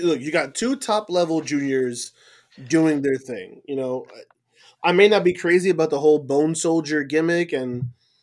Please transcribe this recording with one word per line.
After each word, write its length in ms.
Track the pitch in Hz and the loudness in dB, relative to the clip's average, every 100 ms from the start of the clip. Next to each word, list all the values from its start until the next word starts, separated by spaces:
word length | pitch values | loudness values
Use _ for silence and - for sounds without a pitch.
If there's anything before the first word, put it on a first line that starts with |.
| 175 | -2
look, 160 | 151 | -2
you 100 | 139 | -2
got 240 | 156 139 - | -4 -4 -4
two 220 | 233 269 | -4 -4
top-level 640 | - 214 - 175 170 160 | -2 -2 0 -2 0 0
juniors 720 | 147 143 139 135 127 120 - _ _ _ _ - 127 | -2 -4 -2 -2 -2 -6 -12 _ _ _ _ -18 -2
doing 320 | 165 160 147 | 2 2 2
their 140 | 139 131 | -2 -4
thing, 440 | 131 113 92 - - | -6 -12 -12 -16 -8
you 80 | 135 | -6
know. 300 | 131 127 120 113 - _ _ _ - _ | -4 -6 -10 -20 -20 _ _ _ -20 _
I, 80 | 170 | 0
I 20 | |
may 160 | 175 208 | 6 6
not 160 | 208 180 | 6 2
be 80 | |
crazy 360 | 175 202 180 185 | 0 2 2 2
about 200 | 165 160 | 0 0
the 100 | 143 | 2
whole 200 | 151 151 | 4 4
Bone 360 | 135 139 156 165 | 2 0 2 0
Soldier 480 | 170 165 147 151 | 0 0 0 -2
gimmick, 480 | 139 151 165 170 170 | 0 0 0 0 -2
and, 380 | 139 127 123 127 - _ _ | -4 -4 -6 -8 -12 _ _